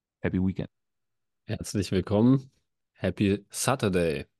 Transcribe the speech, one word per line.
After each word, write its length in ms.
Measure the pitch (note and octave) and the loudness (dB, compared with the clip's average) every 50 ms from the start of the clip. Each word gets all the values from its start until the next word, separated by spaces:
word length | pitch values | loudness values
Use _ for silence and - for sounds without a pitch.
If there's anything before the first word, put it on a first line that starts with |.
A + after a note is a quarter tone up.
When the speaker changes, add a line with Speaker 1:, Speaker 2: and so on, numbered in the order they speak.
| _ _ _ _ | _ _ _ _
Speaker 1:
happy 200 | - F2 F2+ F#2 | -6 -2 -2 0
weekend. 300 | F#2+ F#2+ F#2 - - - _ _ _ _ _ _ _ _ _ _ _ _ _ _ _ | 0 0 -2 -4 -8 -10 _ _ _ _ _ _ _ _ _ _ _ _ _ _ _
Speaker 2:
Herzlich 440 | - G#2 - - - - G#2 F#2 - | -10 -10 -10 -8 -4 -4 -4 -2 -2
willkommen. 600 | G2+ F#2 F2 - G2+ G#2 A#2 B2 C3+ C3+ C3 - _ _ _ _ _ _ _ _ | -2 -2 -2 0 2 4 4 4 4 2 0 -6 _ _ _ _ _ _ _ _
Happy 520 | _ _ - F#2+ F#2 - G#2+ G2 G2 G2+ - _ | _ _ -4 -4 -2 0 2 2 0 0 -4 _
Saturday. 800 | - - - B2 C3 C#3+ A#2 G2+ F2+ F2+ E2+ E2 C#2+ C2+ D2 - _ | -10 -6 -2 -2 -2 0 0 0 2 2 2 0 0 -2 -6 -12 _